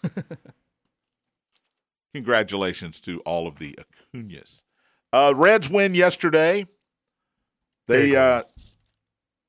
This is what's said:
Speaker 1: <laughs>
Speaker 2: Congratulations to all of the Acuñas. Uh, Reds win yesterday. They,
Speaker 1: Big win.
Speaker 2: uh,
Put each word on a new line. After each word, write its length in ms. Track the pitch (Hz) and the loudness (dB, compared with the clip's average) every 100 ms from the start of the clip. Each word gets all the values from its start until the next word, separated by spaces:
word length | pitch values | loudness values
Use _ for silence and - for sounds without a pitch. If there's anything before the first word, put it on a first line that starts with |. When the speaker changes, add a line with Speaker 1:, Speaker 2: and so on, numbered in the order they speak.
Speaker 1:
<laughs> 20 | 170 - - - _ _ _ _ _ _ _ _ _ _ _ _ _ _ _ _ _ | -12 -12 -16 -18 _ _ _ _ _ _ _ _ _ _ _ _ _ _ _ _ _
Speaker 2:
Congratulations 880 | 143 117 113 95 98 92 82 87 - | -10 -2 0 0 -4 -4 -6 -14 -16
to 200 | - 87 | -14 -12
all 260 | - 85 85 | -6 -6 -6
of 120 | 73 | -10
the 200 | 73 - - _ _ | -16 -18 -20 _ _
Acuñas. 460 | 123 107 76 - _ _ _ _ _ - | -18 -18 -20 -20 _ _ _ _ _ -2
Uh, 200 | 127 143 139 | 2 4 4
Reds 320 | 180 220 143 | 4 4 2
win 260 | 202 196 | -2 0
yesterday. 720 | 175 180 - 170 156 160 202 190 _ _ _ _ _ _ _ _ _ _ _ - | 2 0 0 0 2 2 0 -6 _ _ _ _ _ _ _ _ _ _ _ -2
They, 160 | 127 | 2
Speaker 1:
Big 80 | 143 | 2
win. 60 | 135 | 4
Speaker 2:
uh, 240 | 131 120 - - - _ _ _ _ _ _ _ | 2 2 -4 -20 -20 _ _ _ _ _ _ _